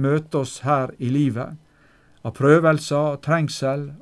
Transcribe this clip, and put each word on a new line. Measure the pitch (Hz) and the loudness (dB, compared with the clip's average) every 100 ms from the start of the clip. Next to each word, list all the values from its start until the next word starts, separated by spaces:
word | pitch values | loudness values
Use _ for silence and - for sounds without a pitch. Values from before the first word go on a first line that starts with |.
møte | 135 151 156 151 | 0 0 -2 -4
oss | 131 - | -4 -6
her | 127 143 131 - | -2 0 -2 -6
i | 123 | -2
livet, | 139 143 113 - 156 _ _ _ _ _ _ | 0 0 -2 -8 -14 _ _ _ _ _ _
av | 120 | -10
prøvelser, | - 135 160 160 151 - 143 151 143 | 0 6 6 6 2 0 -2 -2 -4
trengsel | - 165 156 - 135 143 143 147 | -2 0 0 -2 -4 -4 -6 -12